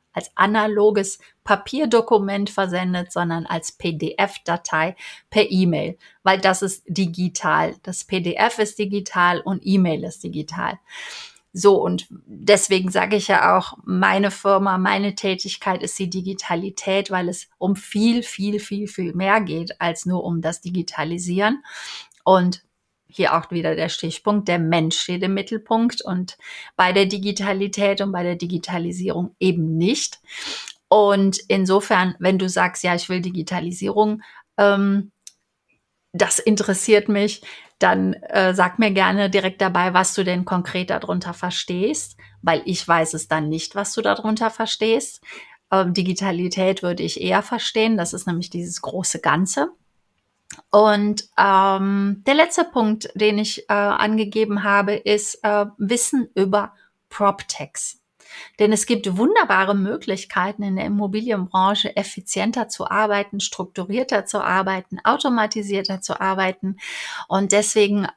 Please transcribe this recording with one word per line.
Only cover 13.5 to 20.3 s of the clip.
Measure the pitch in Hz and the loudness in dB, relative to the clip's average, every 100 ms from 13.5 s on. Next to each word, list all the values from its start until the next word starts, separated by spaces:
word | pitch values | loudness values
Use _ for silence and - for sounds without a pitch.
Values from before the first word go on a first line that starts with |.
| 185 | 2
auch, | - - | 0 -8
meine | - 185 190 190 202 | -4 0 2 2 0
Firma, | 196 196 196 196 185 | 0 2 2 2 0
meine | 190 196 202 | 0 0 -2
Tätigkeit | 196 196 185 196 - 196 185 | -2 -4 -4 -6 -6 -4 -4
ist | - - | -4 -6
die | 185 | -6
Digitalität, | 185 185 190 - 170 196 190 - 190 196 | -6 -6 -8 -6 -6 -6 -8 -2 -2 -2
weil | 185 175 | -2 -4
es | 180 - - | -6 -12 -4
um | 185 196 | -2 -2
viel, | - 202 226 240 | -2 0 2 2
viel, | 233 - 202 208 | -2 -6 -4 -4
viel, | 208 202 208 | -4 -6 -6
viel | - 175 | -6 -6
mehr | 175 190 220 | -2 2 2
geht | 180 160 175 - | 2 -4 -6 -4
als | 170 170 180 | -4 -4 -4
nur | 180 | -4
um | - | -2